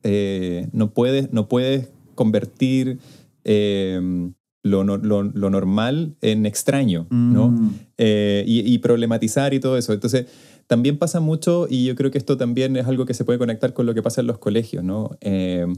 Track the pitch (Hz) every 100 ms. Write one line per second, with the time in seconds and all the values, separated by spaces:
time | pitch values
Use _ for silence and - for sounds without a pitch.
0 | 107 101 98 95 90 87 82 107 107 117
1 | 123 135 135 117 101 123 127 135 123 -
2 | - - 113 107 98 - 131 131 127 127
3 | - - _ _ - 107 104 98 95 92
4 | 92 90 87 - _ _ 104 98 98 98
5 | 107 101 101 101 98 98 92 104 113 151
6 | 160 - 113 110 104 - - 139 123 85
7 | 85 123 120 104 120 120 110 98 - -
8 | 110 104 104 101 107 117 107 120 117 120
9 | 117 113 113 139 139 135 131 127 120 104
10 | 113 127 123 - - - _ 120 131 147
11 | 170 175 156 156 175 175 170 131 127 123
12 | 135 139 113 131 120 120 131 131 123 131
13 | 127 123 117 120 120 110 127 127 120 113
14 | 101 - 120 104 104 107 113 - 90 104
15 | 110 - 104 95 92 90 87